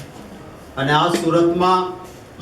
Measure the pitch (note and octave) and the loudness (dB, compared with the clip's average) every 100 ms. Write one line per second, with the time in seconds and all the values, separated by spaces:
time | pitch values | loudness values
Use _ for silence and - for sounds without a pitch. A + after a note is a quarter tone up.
0 | - - - - - - - - C#3 D3+ | -14 -18 -18 -18 -18 -18 -14 -4 2 2
1 | E3+ E3+ D#3+ E3+ E3+ F3+ F3+ F#3 F3+ - | 4 2 2 4 4 4 4 2 0 -6
2 | - - - - | -14 -18 -18 -18